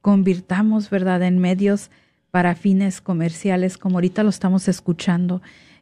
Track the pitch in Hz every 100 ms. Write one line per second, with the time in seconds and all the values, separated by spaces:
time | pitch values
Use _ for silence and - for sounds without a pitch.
0 | 202 202 190 185 185 185 214 220 202 202
1 | 185 180 180 180 180 185 202 202 - _
2 | _ _ _ 180 175 170 202 190 196 185
3 | - 175 165 165 202 185 185 185 190 180
4 | 180 202 214 185 190 190 190 180 - 165
5 | - 175 180 180 - - - _